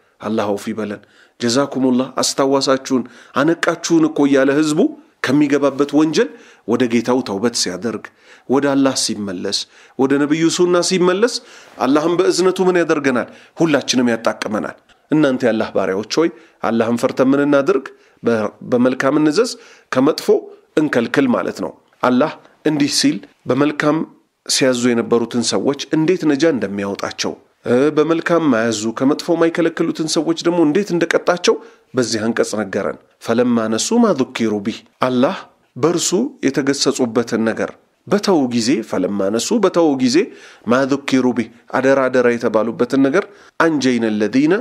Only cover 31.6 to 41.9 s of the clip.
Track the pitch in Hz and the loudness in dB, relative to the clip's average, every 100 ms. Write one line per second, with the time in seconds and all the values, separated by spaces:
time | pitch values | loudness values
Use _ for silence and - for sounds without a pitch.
31.6 | - _ _ 127 117 110 113 117 120 107 | -4 _ _ -4 -2 -2 -2 -2 -2 -4
32.6 | 101 101 85 - _ _ - 113 123 117 | -4 -4 -6 -8 _ _ -2 0 2 0
33.6 | 110 110 - 233 220 147 123 - 113 104 | 0 -2 0 2 2 2 -2 -2 -2 -2
34.6 | 104 - - - 131 127 139 196 - _ | -4 -8 -12 -4 -2 2 0 -2 -14 _
35.6 | _ 131 147 175 - 180 143 - 135 139 | _ -2 0 0 -2 -2 -2 -4 -4 -2
36.6 | 139 139 139 127 123 117 117 110 113 110 | -2 0 -2 -2 -2 -2 -2 -2 -2 -2
37.6 | 95 - _ _ - 202 208 170 127 120 | -6 -10 _ _ -4 -2 2 2 2 0
38.6 | 110 185 - - 92 101 95 117 - 233 | 0 -2 -2 -4 -2 -2 -2 -2 -2 0
39.6 | 185 175 165 135 127 147 233 - - - | 2 2 2 2 2 2 0 -6 -20 -8
40.6 | - 127 135 135 139 131 123 117 107 - | 0 0 2 -2 0 2 2 0 -6 -10
41.6 | - - 127 | -8 0 2